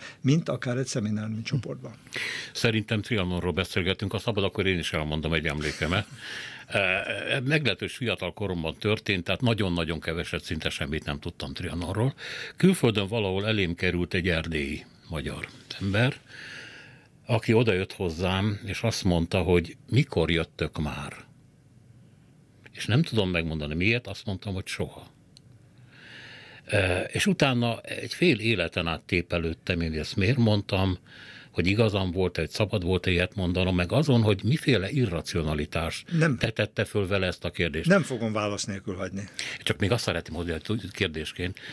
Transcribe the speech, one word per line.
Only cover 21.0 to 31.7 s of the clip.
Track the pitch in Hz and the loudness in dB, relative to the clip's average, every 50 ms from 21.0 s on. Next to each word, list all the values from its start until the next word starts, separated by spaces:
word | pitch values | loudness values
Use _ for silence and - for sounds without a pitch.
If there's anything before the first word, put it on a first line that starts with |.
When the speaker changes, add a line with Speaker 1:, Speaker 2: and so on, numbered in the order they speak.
| 71 - - - - - - - - - - - _ - - - _ - - - - - - - - - - - - _ - - - - | -10 -12 -14 -16 -20 -20 -20 -20 -20 -20 -20 -20 _ -20 -20 -20 _ -20 -20 -20 -20 -20 -20 -20 -20 -20 -20 -20 -20 _ -20 -20 -20 -16
Speaker 2:
És | - - - | -12 -6 0
nem | - 107 147 | 2 4 4
tudom | 165 - 117 110 95 92 | 4 4 2 2 2 2
megmondani | 87 82 82 80 78 78 73 73 80 | 2 0 0 -2 -2 -4 -4 -2 -2
miért, | 82 92 110 117 123 - | 0 2 2 2 0 -2
azt | 95 95 - - | -6 -12 -10 -6
mondtam, | 107 95 87 - 104 92 | -6 -6 -6 -6 -6 -6
hogy | 95 - | -6 -6
„Soha.” | - - - 85 69 - - - - - _ - - - - - - - - - - - - - - - - - - - - - - - - - - - - - | -6 -6 -6 -6 -6 -8 -14 -18 -20 -20 _ -20 -20 -20 -20 -20 -20 -20 -20 -20 -20 -20 -20 -20 -20 -20 -20 -20 -20 -20 -18 -18 -18 -20 -20 -20 -20 -20 -16 -6
Eh, | - 107 101 95 92 90 90 - | 0 2 2 2 2 2 0 -2
és | - - - - | -2 -2 0 2
utána | 202 180 - 151 135 127 120 120 117 113 - | 2 4 4 4 4 4 4 2 2 0 -2
egy | - - - - - - - | -6 -10 -10 -8 -8 -6 0
fél | - 170 180 127 101 | 2 4 4 4 4
életen | 107 113 113 92 85 82 - 92 82 | 4 2 2 2 2 0 0 -2 0
át | 82 80 - | 0 -2 -4
tépelődtem, | - - 95 87 82 - 87 87 82 82 80 - - - 90 82 | -2 0 0 0 0 0 -2 0 0 -2 -4 -4 -2 -2 0 0
én | 82 80 78 78 | 0 0 -2 -4
ezt | 76 - - | -4 -4 0
miért | 104 95 104 131 | 0 2 2 4
mondtam, | 117 117 107 107 101 - - 101 92 95 95 90 - - - - - - - - - - - | 4 6 4 4 4 2 0 0 2 2 2 0 -2 -6 -16 -20 -20 -18 -18 -18 -20 -18 -8
hogy | - - 85 | -2 0 2
igazam | 92 | 4